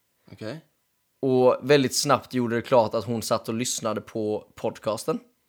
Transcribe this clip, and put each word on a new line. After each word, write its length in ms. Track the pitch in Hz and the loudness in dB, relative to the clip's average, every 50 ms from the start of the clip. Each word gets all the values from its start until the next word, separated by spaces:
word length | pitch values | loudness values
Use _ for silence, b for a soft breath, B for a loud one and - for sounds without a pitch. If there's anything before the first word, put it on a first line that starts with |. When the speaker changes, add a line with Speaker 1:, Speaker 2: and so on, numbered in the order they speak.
| _ _ _ _ _ _ - | _ _ _ _ _ _ -18
Speaker 1:
Okej. 280 | - 110 107 139 160 - _ _ _ _ _ _ _ _ _ _ _ - | -12 -12 -12 -12 -12 -16 _ _ _ _ _ _ _ _ _ _ _ -2
Speaker 2:
Och 340 | 135 127 127 127 127 - - - | 2 4 6 6 6 4 4 2
väldigt 340 | 127 147 147 131 123 - | 4 4 4 4 2 0
snabbt 380 | - - 147 131 110 - - - | -2 0 2 2 0 0 -2 -4
gjorde 220 | 127 120 113 117 | -4 -2 0 -2
det 60 | 117 110 | -2 0
klart 320 | - 135 120 110 107 - | 4 4 4 4 4 0
att 100 | 113 101 | -4 -4
hon 180 | 120 120 110 - | -4 -4 -4 -2
satt 260 | - 117 110 - - | -2 -2 -2 -2 -4
och 60 | 113 | -6
lyssnade 460 | 113 123 - - - 113 110 107 107 | -4 -4 -4 -6 -4 -4 -4 -4 -4
på 440 | - - - 113 107 107 107 104 - - _ | -6 -8 -6 -4 -4 -4 -4 -4 -8 -12 _
podcasten. 680 | - - 110 - - - 110 104 113 - - 160 - - _ _ _ _ | -8 -8 -8 -8 -6 -4 -4 -4 -4 -4 -4 -6 -6 -8 _ _ _ _